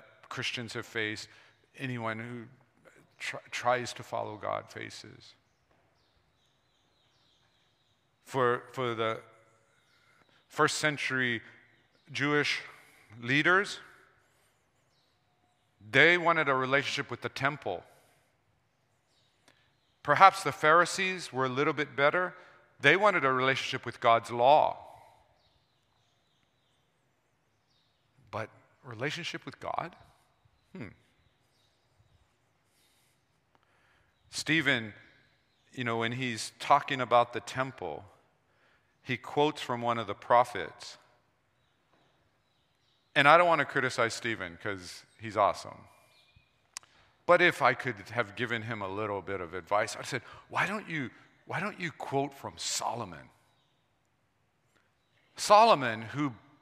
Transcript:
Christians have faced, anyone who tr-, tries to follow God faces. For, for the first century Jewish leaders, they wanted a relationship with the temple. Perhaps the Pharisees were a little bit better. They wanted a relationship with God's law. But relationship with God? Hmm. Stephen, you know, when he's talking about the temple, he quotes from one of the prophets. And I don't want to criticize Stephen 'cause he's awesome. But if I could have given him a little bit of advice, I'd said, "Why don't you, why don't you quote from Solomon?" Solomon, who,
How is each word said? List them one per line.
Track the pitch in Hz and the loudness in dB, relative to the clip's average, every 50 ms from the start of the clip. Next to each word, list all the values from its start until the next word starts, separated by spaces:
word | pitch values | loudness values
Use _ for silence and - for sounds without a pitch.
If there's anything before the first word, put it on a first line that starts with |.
| - - - _ _ - | -20 -20 -20 _ _ -14
Christians | - - 117 - - 127 120 110 - | -10 -8 -8 -8 -6 -8 -10 -10 -10
have | 120 107 | -12 -12
faced, | - - 113 110 107 107 101 - - - - - - _ _ _ _ _ | -10 -8 -6 -6 -6 -6 -8 -12 -16 -20 -20 -20 -20 _ _ _ _ _
anyone | - 139 127 123 120 113 113 110 110 | -12 -10 -8 -8 -6 -6 -6 -8 -8
who | 113 120 123 120 113 120 - _ _ _ _ _ _ - _ _ _ _ _ - | -10 -12 -12 -14 -16 -18 -20 _ _ _ _ _ _ -20 _ _ _ _ _ -12
tr-, | - - - - - - | -12 -10 -10 -10 -14 -12
tries | - - - 123 123 123 120 117 - | -10 -4 0 0 0 0 -2 -6 -10
to | - 117 | -12 -12
follow | - - 113 110 107 107 | -10 -8 -6 -6 -6 -8
God | 104 104 104 104 104 104 - | -10 -6 -6 -6 -6 -6 -10
faces. | - 113 110 110 - - - - - - - - - _ _ _ _ _ _ _ _ _ _ _ _ _ _ _ _ _ _ _ _ _ _ _ _ _ _ _ _ _ _ _ _ _ _ _ _ _ _ _ _ _ _ _ _ _ _ _ _ _ _ _ _ _ _ _ _ _ _ | -14 -14 -14 -14 -14 -18 -18 -20 -20 -20 -20 -20 -20 _ _ _ _ _ _ _ _ _ _ _ _ _ _ _ _ _ _ _ _ _ _ _ _ _ _ _ _ _ _ _ _ _ _ _ _ _ _ _ _ _ _ _ _ _ _ _ _ _ _ _ _ _ _ _ _ _ _
For, | - - 135 127 120 123 123 - - - | -6 -2 2 2 2 2 0 -4 -10 -8
for | - 127 120 117 | -6 -6 -4 -4
the | 110 113 110 110 - - - - _ _ _ _ _ _ _ _ _ _ _ _ _ _ _ _ _ _ _ _ _ _ _ | -2 -2 -4 -4 -6 -10 -20 -20 _ _ _ _ _ _ _ _ _ _ _ _ _ _ _ _ _ _ _ _ _ _ _
first | - - 151 143 - - | -2 0 2 2 2 0
century | - 151 147 131 - - 135 131 127 123 117 110 - - - - - _ _ _ _ _ _ _ _ - | -2 -2 -2 -2 -4 -4 -2 0 0 0 -2 -4 -6 -12 -20 -20 -20 _ _ _ _ _ _ _ _ -12
Jewish | 139 113 135 147 147 147 143 - - - - - - - - - - _ _ _ 101 120 120 | -6 -4 -2 0 2 2 0 0 -2 -4 -6 -12 -18 -20 -20 -20 -20 _ _ _ -20 -12 -4
leaders, | 120 135 147 151 165 180 190 202 196 - - - - - - - _ _ _ _ _ _ _ _ _ _ _ _ _ _ _ _ _ _ _ _ _ _ _ _ _ _ _ _ _ _ _ _ _ _ _ 101 107 | 0 2 2 4 4 4 4 2 -2 -6 -14 -16 -20 -20 -20 -20 _ _ _ _ _ _ _ _ _ _ _ _ _ _ _ _ _ _ _ _ _ _ _ _ _ _ _ _ _ _ _ _ _ _ _ -12 0
they | 107 131 147 165 175 175 | 4 6 8 8 6 4
wanted | 170 165 170 160 156 139 | 4 2 2 2 2 2
a | 135 | 2
relationship | 131 131 127 135 139 131 - - - 139 - | 0 2 2 0 0 0 0 -4 -6 -6 -8
with | 123 - | -8 -8
the | - 117 | -8 -8
temple. | - - 139 139 151 143 - 107 92 82 - - _ _ _ _ _ _ _ _ _ _ _ _ _ _ _ _ _ _ _ _ _ _ _ _ _ _ _ _ _ _ _ _ _ _ _ _ _ _ _ _ _ _ - | -8 -2 -4 -4 -4 -4 -8 -8 -8 -8 -10 -14 _ _ _ _ _ _ _ _ _ _ _ _ _ _ _ _ _ _ _ _ _ _ _ _ _ _ _ _ _ _ _ _ _ _ _ _ _ _ _ _ _ _ 0
Perhaps | - 147 139 185 190 185 - - | 2 6 10 10 8 8 6 -4
the | 147 | -4
Pharisees | 131 - - 156 160 175 175 165 - - 190 185 185 180 151 - - | -4 2 4 6 6 6 6 4 2 -4 -4 -4 -4 -6 -10 -8 -4
were | 127 131 | -2 -2
a | 131 | -2
little | 123 131 147 156 151 | 0 0 0 0 0
bit | 131 147 139 127 | -2 -4 -6 -2
better. | 127 143 147 151 180 185 180 175 - - - - - _ _ _ - | 2 2 2 2 2 -2 -4 -8 -12 -20 -20 -20 -20 _ _ _ 0
They | - 139 160 | 4 4 4
wanted | 190 208 208 190 175 135 | 6 6 4 2 4 2
a | 135 | 2
relationship | 131 127 127 131 131 120 - - - 127 - | 2 2 2 2 0 0 -2 -6 -6 -6 -8
with | 120 - - | -8 -8 0
God's | - 120 113 117 113 - | 4 4 4 4 2 -2
law. | 117 120 120 131 147 147 - - - - - - - - - - _ _ _ _ _ _ _ _ _ _ _ _ _ _ _ _ _ _ _ _ _ _ _ _ _ _ _ _ _ _ _ _ _ _ _ _ _ _ _ _ _ _ _ _ _ _ _ _ _ _ _ _ _ _ _ _ _ _ _ _ _ _ _ - | -2 2 4 6 6 6 6 2 0 -4 -12 -20 -20 -20 -20 -20 _ _ _ _ _ _ _ _ _ _ _ _ _ _ _ _ _ _ _ _ _ _ _ _ _ _ _ _ _ _ _ _ _ _ _ _ _ _ _ _ _ _ _ _ _ _ _ _ _ _ _ _ _ _ _ _ _ _ _ _ _ _ _ -12
But | 101 104 110 - - - _ _ _ _ - | -8 -8 -8 -8 -12 -20 _ _ _ _ -18
relationship | 135 117 107 127 151 143 160 170 - - 165 - | -16 -10 -6 -6 -6 -6 -6 -10 -10 -10 -10 -12
with | 143 123 - | -12 -16 -12
God? | - - - - - 170 180 - - _ _ _ _ _ _ _ _ _ _ _ _ _ - 190 | -10 -6 -6 -6 -6 -8 -10 -18 -20 _ _ _ _ _ _ _ _ _ _ _ _ _ -14 -14
Hmm. | 120 98 - _ _ _ _ _ _ _ _ _ _ _ _ _ _ _ _ _ _ _ _ _ _ _ _ _ _ _ _ _ _ _ _ _ _ _ _ _ _ _ _ _ _ _ _ _ _ _ _ _ _ _ _ _ _ _ _ _ _ _ _ _ _ _ _ _ _ _ | -14 -14 -14 _ _ _ _ _ _ _ _ _ _ _ _ _ _ _ _ _ _ _ _ _ _ _ _ _ _ _ _ _ _ _ _ _ _ _ _ _ _ _ _ _ _ _ _ _ _ _ _ _ _ _ _ _ _ _ _ _ _ _ _ _ _ _ _ _ _ _
Stephen, | - - - - 156 160 143 139 139 120 110 107 98 - - - _ _ _ _ _ _ _ _ _ _ _ _ - | -12 -8 -2 0 2 2 4 2 2 0 0 -6 -12 -16 -20 -20 _ _ _ _ _ _ _ _ _ _ _ _ -10
you | 131 123 | -6 -4
know, | 120 117 117 | -2 -2 0
when | 113 113 | -2 -2
he's | 120 123 131 123 117 107 - - - - | -2 -4 -4 -4 -4 -6 -8 -10 -12 -8
talking | - - 147 139 - - 143 131 | 0 2 2 2 2 0 -4 -4
about | 127 110 120 120 120 120 - | -2 4 4 4 4 4 0
the | 110 | -10
temple, | - - - 131 131 135 123 - - 85 73 - 98 95 - _ _ _ _ _ _ _ _ _ _ _ _ _ _ _ _ _ | -10 -8 -6 -6 -6 -6 -6 -10 -10 -10 -10 -10 -14 -18 -20 _ _ _ _ _ _ _ _ _ _ _ _ _ _ _ _ _
he | _ - 127 113 | _ -8 -8 -8
quotes | - - - 143 147 151 151 - | -6 -6 0 0 0 0 0 -4
from | - - 123 117 | -6 -6 -6 -4
one | 120 117 117 117 | -2 -2 -2 -2
of | 113 | -2
the | 95 101 | -6 -8
prophets. | - - - 123 120 123 - - 98 82 - - - - - - - _ _ _ _ _ _ _ _ _ _ _ _ _ _ _ _ _ _ _ _ _ _ _ _ _ _ _ _ _ _ _ _ _ _ _ _ _ _ _ _ _ _ - | -8 0 4 6 6 6 4 0 -8 -8 -8 -10 -16 -18 -18 -18 -20 _ _ _ _ _ _ _ _ _ _ _ _ _ _ _ _ _ _ _ _ _ _ _ _ _ _ _ _ _ _ _ _ _ _ _ _ _ _ _ _ _ _ 0
And | 151 139 143 | 4 6 8
I | 156 170 | 8 8
don't | 180 175 | 8 6
want | 165 156 | 4 2
to | 165 | 2
criticize | - - 143 127 127 - - 120 113 - | 0 0 -2 -2 -2 0 0 -2 -2 -2
Stephen | - - 120 113 92 95 87 85 85 | -4 -6 -6 -4 -4 -6 -10 -12 -10
'cause | - 110 98 95 90 85 - - - _ _ - | -8 -8 -8 -8 -10 -14 -18 -20 -20 _ _ -14
he's | 110 113 95 | -12 -6 0
awesome. | 107 101 90 85 - - - - - - - - _ _ _ _ _ _ _ _ _ _ _ _ _ _ _ - - _ _ _ _ _ _ _ _ _ | 2 2 2 2 -2 -8 -14 -16 -18 -20 -20 -20 _ _ _ _ _ _ _ _ _ _ _ _ _ _ _ -20 -20 _ _ _ _ _ _ _ _ _
But | - 175 175 | 4 4 6
if | 175 170 147 - 139 | 6 4 2 4 2
I | 123 127 | 2 2
could | - - 127 117 107 127 - | 2 -4 -8 -8 -8 -10 -10
have | 113 120 117 101 98 | -4 -4 -4 -4 -4
given | 92 120 113 117 113 | -6 -6 -4 -4 -6
him | 107 113 120 107 101 | -6 -8 -8 -6 -6
a | 95 | -6
little | 95 101 107 104 101 98 87 | -6 -6 -6 -4 -6 -6 -6
bit | 95 98 95 | -8 -8 -8
of | 90 82 85 | -8 -8 -10
advice, | 92 85 - 101 104 113 110 - | -12 -6 -2 0 0 0 -2 -6
I'd | - - | -12 -10
said, | - - 123 - - - - - - | -8 -8 -8 -10 -10 -20 -20 -18 -10
"Why | - - 139 170 | -4 -4 -4 -4
don't | 202 214 - - | -4 -8 -10 -8
you, | 165 156 131 110 - - - _ _ _ _ | -8 -8 -8 -8 -10 -16 -20 _ _ _ _
why | - 120 143 | -10 -8 -8
don't | 185 208 208 185 | -6 -8 -8 -8
you | 180 165 | -10 -10
quote | - - - - 135 139 139 143 - | -10 -10 -10 -4 -2 -2 -2 -4 -6
from | - - 107 - 95 | -12 -14 -14 -12 -8
Solomon?" | - - - - - - 113 120 113 95 85 71 64 60 _ _ _ _ _ _ _ _ _ _ _ _ _ _ _ _ _ _ _ _ _ _ _ _ _ _ _ _ _ _ _ _ _ _ _ _ _ _ _ _ _ | -8 -6 -6 -4 -4 -4 -6 -6 -8 -10 -12 -16 -18 -20 _ _ _ _ _ _ _ _ _ _ _ _ _ _ _ _ _ _ _ _ _ _ _ _ _ _ _ _ _ _ _ _ _ _ _ _ _ _ _ _ _
Solomon, | - - - 208 208 226 233 202 151 131 120 110 110 113 | -6 2 6 8 8 8 8 6 4 4 -2 -4 -4 -8
who, | 117 - 139 151 139 113 98 - - _ _ | -8 -6 -4 -4 -4 -4 -8 -20 -20 _ _